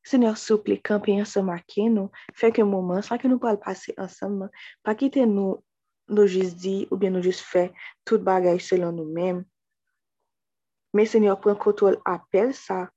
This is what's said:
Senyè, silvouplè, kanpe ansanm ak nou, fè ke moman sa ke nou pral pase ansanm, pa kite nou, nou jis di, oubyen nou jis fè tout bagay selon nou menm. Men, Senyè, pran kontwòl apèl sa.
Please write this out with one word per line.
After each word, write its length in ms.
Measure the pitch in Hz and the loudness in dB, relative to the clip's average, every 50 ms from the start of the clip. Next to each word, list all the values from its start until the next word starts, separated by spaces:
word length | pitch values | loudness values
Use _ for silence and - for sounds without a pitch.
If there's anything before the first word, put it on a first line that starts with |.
Senyè, 300 | _ - - 254 240 220 220 | _ 0 2 2 4 2 0
silvouplè, 460 | - - - 220 208 - 208 202 - | -4 -2 0 0 0 2 -2 -4 -2
kanpe 320 | _ - 208 208 208 - 196 | _ -2 -2 -2 0 0 0
ansanm 380 | 202 208 - - 202 190 185 170 | 0 -2 -2 -2 -2 -2 -2 -4
ak 220 | 175 _ - - 202 208 233 226 | -6 _ -8 -4 -2 0 2 2
nou, 160 | 202 190 202 _ - - - _ | 0 -2 -4 _ -18 -20 -20 _
fè 160 | - - 226 226 | 2 2 2 4
ke 80 | - 214 | 4 2
moman 380 | 202 196 190 185 180 180 190 208 | 2 2 0 -2 -2 -2 -4 -2
sa 140 | - 233 240 | -4 -8 -2
ke 80 | - 254 | 0 0
nou 80 | 254 247 | 0 2
pral 180 | 247 233 208 202 | 0 -2 -2 -2
pase 320 | - 196 190 - - - - - | -4 -10 -10 -10 -10 -14 -10 -10
ansanm, 460 | 190 185 - - 190 196 202 196 190 202 _ - - - - _ | -10 -12 -10 -10 -8 -8 -6 -8 -8 -10 _ -20 -20 -20 -20 _
pa 140 | _ 214 214 | _ -4 -2
kite 300 | 220 269 269 - 277 247 226 | 0 -2 0 2 2 2 2
nou, 300 | 202 196 196 190 - - _ _ _ _ _ _ _ _ _ - | 2 2 0 -2 -4 -6 _ _ _ _ _ _ _ _ _ -2
nou 160 | 208 208 202 | 4 4 4
jis 300 | 196 185 190 190 180 170 | 4 4 0 -2 -2 -4
di, 160 | 175 180 190 196 196 - - | -8 -6 -4 -4 -4 -4 -4
oubyen 240 | - 196 202 190 185 | -2 -2 -2 -2 -2
nou 80 | 180 | 0
jis 200 | 175 185 180 - - | 0 0 -2 -2 -10
fè 220 | - - 185 180 180 - - - - - _ _ | -2 0 0 0 0 -4 -16 -20 -20 -20 _ _
tout 180 | - 226 208 185 | 0 0 2 2
bagay 320 | 190 185 185 180 180 175 | 2 0 2 2 2 2
selon 400 | 180 - - 190 180 175 170 170 | 0 0 -2 0 0 0 -2 -4
nou 80 | 170 160 | -6 -8
menm. 380 | 156 160 170 180 185 180 180 185 _ _ _ _ _ _ _ _ _ _ _ _ _ _ _ _ _ _ _ _ _ _ _ _ _ _ _ _ _ - | -8 -6 -4 -2 -2 -4 -6 -8 _ _ _ _ _ _ _ _ _ _ _ _ _ _ _ _ _ _ _ _ _ _ _ _ _ _ _ _ _ 2
Men, 100 | 208 214 | 2 2
Senyè, 280 | 220 - 226 214 202 196 196 - | 4 4 4 4 4 2 2 0
pran 160 | 208 202 202 | 0 0 2
kontwòl 380 | - 208 202 208 208 196 - - - - | 0 0 2 4 2 2 2 2 -2 -4
apèl 400 | 180 170 _ _ - 185 220 262 269 | -4 -4 _ _ 0 2 2 0 -2
sa. 300 | - - - 196 185 180 - _ | -8 -8 -8 -6 -6 -6 -10 _